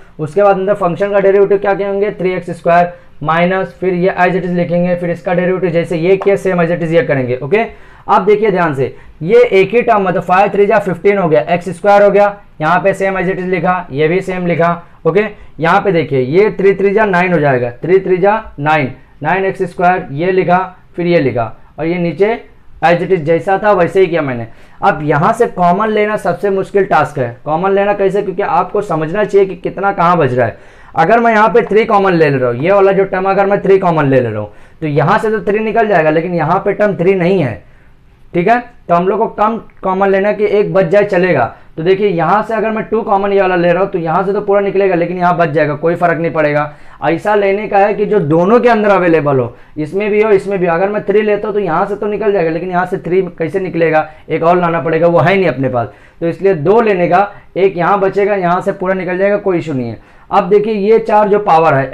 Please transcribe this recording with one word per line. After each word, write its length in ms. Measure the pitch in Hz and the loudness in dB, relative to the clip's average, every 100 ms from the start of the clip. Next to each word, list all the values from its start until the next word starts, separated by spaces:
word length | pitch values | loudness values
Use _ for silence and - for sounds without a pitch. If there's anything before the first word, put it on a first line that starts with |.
| - - | -20 -10
उसके 240 | 151 196 | -6 2
बाद 140 | 202 190 | 2 2
अंदर 160 | 190 196 | 0 -2
function 360 | 180 170 202 | -2 -2 0
का 80 | 202 | 2
derivative 380 | 196 196 190 196 | 2 4 4 2
क्या 160 | 202 | 0
किए 140 | 190 202 | -2 -2
होंगे, 240 | 196 208 | -2 -4
Three 220 | 196 180 | -2 -4
X 160 | 185 180 | -4 -8
square 420 | 165 175 170 175 - - - | -6 2 2 2 -4 -20 -10
minus, 520 | 151 165 175 185 180 - | -2 0 0 0 -4 -4
फिर 140 | 185 175 | -4 0
ये 200 | 185 175 | -2 0
as 160 | 180 175 | 0 0
it 80 | |
is 120 | 175 175 | -2 -4
लिखेंगे, 400 | 170 175 180 175 | -2 0 0 -2
फिर 140 | 175 | -4
इसका 220 | 170 190 | -6 -4
derivative 360 | 180 180 185 185 | -2 -2 -2 -2
जैसे 260 | 165 170 175 | -2 -2 -2
ये 180 | 170 196 | 0 2
किया 180 | 196 190 | 2 0
same 260 | 190 180 | 0 -2
as 80 | 170 | -2
it 120 | 170 | -2
is 80 | 165 | 0
ये 120 | 165 | 0
करेंगे। 360 | 160 139 123 127 | 0 -2 -2 -6
ओके, 260 | 139 202 220 - - - - | -2 -2 -2 -8 -20 -16 0
अब 180 | 208 190 | 0 2
देखिए 260 | 208 220 | 2 2
ध्यान 220 | 180 170 135 | 0 -2 -2
से, 200 | 123 - - - | -4 -6 -20 -10
ये 180 | 160 233 | 2 4
एक 300 | 240 196 190 | 4 4 2
ही 80 | 233 | 0
term, 200 | 233 214 | 2 0
मतलब 220 | 190 180 | 0 -2
फ़ाइव 280 | - 185 202 | 0 2 2
थ्री 140 | 196 202 | 2 2
जा 120 | 208 | 2
फ़िफ़्टीन 380 | 196 175 202 202 | 0 0 0 0
हो 100 | 175 | 2
गया, 120 | 151 147 | 0 2
एक्स 200 | 175 185 | -4 -4
स्क्वायर 320 | 170 208 202 | -2 2 4
हो 60 | 202 | 6
गया, 240 | 196 202 202 - - | 4 2 0 -16 -6
यहाँ 180 | 156 175 | 0 2
पे 140 | 190 | 0
same 260 | 190 190 190 | 0 -2 -2
as 80 | 175 | -4
it 100 | 185 | -4
is 80 | 180 | -4
लिखा, 380 | 185 180 180 170 | -2 -2 -2 -4
ये 160 | 131 156 | -2 0
भी 140 | 185 | 0
same 260 | 190 180 175 | -4 -4 -4
लिखा। 340 | 160 170 170 - - 165 | 0 0 -2 -8 -6 -2
ओके, 140 | 175 214 - - - | 0 -2 -8 -18 -4
यहाँ 200 | 165 190 | 0 2
पे 100 | 196 | 2
देखिए 280 | 170 135 135 | 0 0 -2
ये 280 | 127 170 214 | 2 2 2
थ्री 220 | 190 190 190 | 2 0 2
थ्री 180 | 196 | 0
जा 120 | 190 202 | 2 2
नाइन 280 | 175 180 | 0 0
हो 60 | 170 | 0
जाएगा, 300 | 143 127 120 - | 2 0 -2 -6
थ्री 160 | 151 190 | 0 0
थ्री 180 | 180 180 | 2 0
जा 160 | 196 220 - - | 2 0 -6 -6
नाइन, 320 | 147 156 127 - - - | -2 0 -2 -8 -20 -8
नाइन 220 | 147 185 190 | -4 -2 -2
एक्स 160 | 185 | -4
स्क्वायर 440 | 180 - 180 185 147 | -8 0 0 0 -4
ये 180 | 139 180 | -4 -2
लिखा, 260 | 185 170 180 185 - - - | 0 2 0 -2 -12 -16 -6
फिर 120 | 175 | 0
ये 120 | 170 | 0
लिखा 260 | 131 117 110 - - - | 0 -2 -6 -8 -18 -8
और 60 | 165 | -6
ये 120 | 175 | -2
नीचे 420 | 170 151 202 - - - - - | -4 0 0 -2 -8 -20 -20 -2
as 140 | 170 170 | 0 0
it 140 | 170 | 0
is 100 | 185 | -2
जैसा 360 | 147 165 180 190 | 0 0 0 0
था 140 | 208 | 2
वैसे 280 | 196 170 196 | 2 2 2
ही 60 | 180 | 2
किया 140 | 165 | 0
मैंने। 260 | 139 120 113 - - - | -4 -6 -10 -14 -20 -2
अब 180 | 196 151 | -2 0
यहाँ 280 | 151 147 185 | -2 0 0
से 140 | 226 214 | 0 -2
common 400 | - 175 185 214 | 0 0 2 0
लेना 280 | 214 208 208 | 0 -2 -2
सबसे 320 | 180 170 202 | -4 -4 -2
मुश्किल 360 | 190 185 202 190 | -2 -2 -2 2
task 320 | 170 147 143 | 0 0 -4
है। 160 | 120 117 151 | -6 -6 -6
Common 260 | 156 196 | -2 0
लेना 220 | 196 202 | 0 0
कैसे, 280 | 202 196 196 | 0 0 0
क्योंकि 200 | 190 180 | -4 -6
आपको 400 | 202 165 185 208 | -2 -2 -2 -4
समझना 400 | 196 160 156 202 | -4 -4 -4 -4
चाहिए 240 | 202 196 190 | 0 2 0
कि 80 | 175 | -2
कितना 340 | 175 - 196 | -8 -4 -4
कहाँ 240 | 202 170 175 | 0 2 2
बच 160 | 147 | 2
रहा 120 | 123 113 | 0 -2
है। 120 | - - - - - | -4 -18 -20 -8 -2
अगर 240 | 165 233 | 2 2
मैं 120 | 233 | 4
यहाँ 180 | 214 220 | 2 4
पे 120 | 220 | 2
three 220 | 185 202 226 | 2 0 2
common 280 | 202 190 | 2 2
ले 160 | 170 151 | 2 2
ले 80 | 135 | 2
रहा 120 | 127 | -2
हूँ, 100 | 120 | -2
ये 120 | 165 | 2
वाला 200 | 202 196 | 4 4
जो 140 | 190 190 | 2 0
term 240 | 190 190 | -2 -2
अगर 160 | 196 196 | 0 0
मैं 160 | 202 | 0
three 140 | 190 190 | 2 2
common 260 | 180 156 139 | 2 0 2
ले 140 | 135 | 2
ले 100 | 117 | 0
रहा 120 | 107 | -6
हूँ 100 | 104 - - - | -10 -14 -20 -10
तो 60 | 156 | -4
यहाँ 300 | 147 151 208 | 0 2 0
से 120 | 220 | 0
तो 100 | 214 | -2
थ्री 160 | 214 208 | -2 -2
निकल 260 | 220 214 214 | 0 0 2
जाएगा, 220 | 185 160 | 2 2
लेकिन 260 | 156 175 175 | 0 -2 -4
यहाँ 240 | 156 190 | 0 0
पे 140 | 202 | -2
term 220 | 196 208 170 | 0 -2 2
three 200 | 170 190 | 0 2
नहीं 260 | 170 190 | 2 0
है। 220 | 131 98 - - - - _ _ - | -2 -6 -14 -20 -20 -20 _ _ -6
ठीक 140 | 170 175 | -2 2
है, 120 | 240 240 - - | 0 -2 -16 -2
तो 80 | 170 | 0
हम 120 | 185 | 2
लोग 120 | 208 | 0
को 80 | 220 | -2
कम 280 | - 214 226 - - | 0 -2 -2 -10 -8
common 260 | 190 190 196 | -4 0 2
लेना 220 | 190 208 | 2 0
कि 120 | 202 214 | 0 0
एक 260 | 208 175 | 0 0
बच 120 | 185 170 | 0 2
जाए 200 | 202 196 | 2 2
चलेगा। 500 | 180 185 147 117 - - - | 0 2 0 -2 -6 -16 -6
तो 60 | |
देखिए 240 | 165 190 208 | 0 0 0
यहाँ 340 | 165 160 202 | 0 0 0
से 100 | 214 | 0
अगर 180 | 220 220 | -2 -2
मैं 120 | 220 | -4
two 180 | - 220 | -4 -4
common 320 | 214 196 202 | 0 0 0
ये 80 | 196 | 0
वाला 140 | 185 180 | 2 0
ले 160 | 175 | 0
रहा 120 | 175 | 0
हूँ 80 | 190 | -2
तो 80 | 185 | -4
यहाँ 240 | 165 170 190 | -2 -2 -2
से 80 | |
तो 80 | 202 | -2
पूरा 200 | 202 202 | 0 0
निकलेगा, 340 | 202 190 196 175 | 0 0 0 0
लेकिन 220 | 170 180 | -2 0
यहाँ 180 | 175 170 | 0 0
बच 120 | 170 | 0
जाएगा, 260 | 151 151 147 | 0 -2 -2
कोई 200 | 165 170 | -2 0
फर्क 240 | 175 160 | 0 0
नहीं 120 | 170 | -2
पड़ेगा। 420 | 160 147 147 147 - - - | 0 0 0 -4 -8 -20 -6
ऐसा 320 | 151 165 208 208 | -4 -2 0 0
लेने 320 | 196 196 208 | 0 -2 0
का 100 | 202 | 2
है 160 | 208 | 2
कि 120 | 202 202 | 0 0
जो 140 | 208 | 0
दोनों 380 | 147 160 180 240 | 2 2 4 4
के 100 | 240 | 4
अंदर 200 | 220 208 | 2 2
available 500 | 190 180 160 143 135 | 2 2 2 2 0
हो, 160 | 113 - - - | -2 -8 -16 -10
इसमें 320 | 147 180 214 | -6 -4 0
भी 100 | 208 | 0
हो 80 | 220 | 2
इसमें 260 | 196 185 202 | 2 0 -2
भी 60 | 175 | 0
हो। 80 | |
अगर 160 | 165 196 | 0 0
मैं 140 | 214 | -2
थ्री 180 | - 202 | 0 0
लेता 260 | 214 208 208 | 2 -2 -2
हूँ 80 | 202 | -4
तो 40 | |
यहाँ 260 | 185 160 196 | -2 -2 -2
से 100 | 202 | -4
तो 120 | 208 | -4
निकल 260 | 208 214 | -2 0
जाएगा, 180 | 196 165 | 0 0
लेकिन 200 | 165 185 | -2 -4
यहाँ 140 | 175 180 | -4 -2
से 120 | 190 | -4
थ्री 220 | 170 185 175 - | -2 -2 -2 -6
कैसे 220 | 165 196 | -4 -4
निकलेगा, 480 | 180 165 160 156 151 - - | -4 0 2 2 -2 -10 -6
एक 140 | 156 | -2
और 160 | 165 180 | 2 2
लाना 220 | 170 165 | 2 -2
पड़ेगा, 260 | 160 160 170 | -2 0 2
वो 120 | 170 | 4
है 160 | 156 196 | 2 2
नहीं 120 | 175 | 0
अपने 220 | 135 131 | -2 -2
पास। 180 | 120 117 - - _ | -2 -4 -10 -20 _
तो 60 | 170 | -6
इसलिए 260 | 160 190 160 | -2 0 0
दो 240 | 147 226 | 2 2
लेने 260 | 220 185 170 | 2 0 2
का, 180 | 180 202 - - 175 | 2 0 -6 -10 -2
एक 200 | 190 175 | -2 0
यहाँ 220 | 170 202 | 0 0
बचेगा, 360 | 190 190 202 202 | 0 0 0 0
यहाँ 240 | 175 180 | 0 0
से 100 | 196 | -2
पूरा 200 | - 185 | -4 -4
निकल 240 | 190 175 180 | -4 -4 -2
जाएगा, 200 | 196 202 | 0 0
कोई 180 | 202 175 | -2 -2
issue 160 | 160 | -4
नहीं 160 | 135 120 | -6 -6
है। 100 | 104 - - _ | -10 -18 -20 _
अब 200 | 185 180 | -2 2
देखिए 240 | 202 214 | 0 0
ये 260 | 214 202 220 | -2 2 2
चार 300 | 226 214 202 | 2 0 2
जो 100 | 202 | 2
power 320 | 196 - 214 | 2 2 4
है 160 | 170 131 | 2 -2